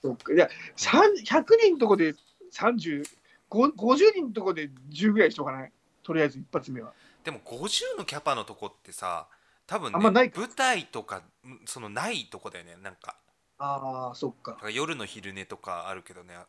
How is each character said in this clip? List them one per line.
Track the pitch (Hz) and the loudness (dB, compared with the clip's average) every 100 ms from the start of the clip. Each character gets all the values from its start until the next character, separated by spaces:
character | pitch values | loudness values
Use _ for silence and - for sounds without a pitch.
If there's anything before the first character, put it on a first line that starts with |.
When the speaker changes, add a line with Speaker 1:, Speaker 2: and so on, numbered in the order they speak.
Speaker 1:
う | 135 | -4
ん。 | |
そ | |
っ | 120 | -6
か。 | - | 2
い | 156 | 4
や、 | 170 - - - | 4 0 -18 -6
三、 | - 294 415 403 | 2 6 6 4
百 | 214 285 - 453 | 2 0 6 8
人 | 440 | 8
の | 320 | 6
と | 226 | 4
こ | 190 | 4
で | 160 147 _ _ - | 2 -2 _ _ -20
三 | - 214 240 | 0 0 0
十、 | 160 143 151 _ _ _ _ | -4 -6 -8 _ _ _ _
ご-、 | 208 262 | 2 2
五 | 220 220 277 | 2 2 6
十 | 415 | 6
人 | 403 277 | 6 -4
の | |
と | 214 | -4
こ | 190 | -4
で | 165 147 131 135 | -4 -6 -12 -18
十 | 151 214 | 0 2
ぐ | 208 | 6
ら | 170 | 4
い | |
し | |
と | - | 2
か | 143 | -8
な | 131 127 | -8 -12
い？ | _ _ _ | _ _ _
と | - | -4
り | 160 | 0
あ | |
え | 147 | 0
ず | 135 | -2
一 | 143 | -8
発 | 160 135 | -8 -6
目 | 123 | -12
は。 | 113 _ _ _ | -12 _ _ _
Speaker 2:
で | 160 | -12
も、 | 135 | -12
五 | - 120 190 | -14 -10 -4
十 | - 494 466 | -4 -4 -8
の | |
キ | 170 | -8
ャ | 147 | -6
パ | 147 | -2
の | 127 | -2
と | 104 | -6
こ | 104 202 | -12 -14
っ | _ | _
て | - | -20
さ、 | - 92 85 - _ _ _ - | -10 -8 -8 -10 _ _ _ -8
多 | 202 | -6
分 | 139 | -4
ね、 | 165 | 2
Speaker 1:
あ | |
ん | |
ま | 214 | 4
な | 202 | 4
い | 254 | 2
か。 | 170 | -2
Speaker 2:
舞 | 240 | -12
台 | - 262 226 - | -4 -2 -2 -6
と | 117 | -14
か、 | - 95 | -12 -16
ん、 | 87 _ 123 127 113 | _ _ -20 -20 -16
そ | 131 | -14
の、 | 107 | -10
な | 107 190 | -8 -6
い | 208 107 | -8 -12
と | 98 | -16
こ | 101 | -16
だ | 90 | -18
よ | |
ね、 | 85 85 | -20 -20
な | 98 | -20
ん | 92 | -18
か。 | - - _ _ _ _ | -20 -20 _ _ _ _
Speaker 1:
あ | 139 139 135 131 127 | -8 -8 -8 -8 -10
ー、 | |
そ | 123 135 | -8 -10
っ | - | -10
か。 | - 113 107 | -18 -14 -10
Speaker 2:
夜 | 113 156 151 | -6 -6 -8
の | 104 | -12
昼 | 110 98 | -14 -16
寝 | 95 | -14
と | 95 95 | -14 -14
か | - 87 87 | -10 -10 -10
あ | |
る | 92 | -12
け | - | -14
ど | 90 | -20
ね | 90 87 | -20 -20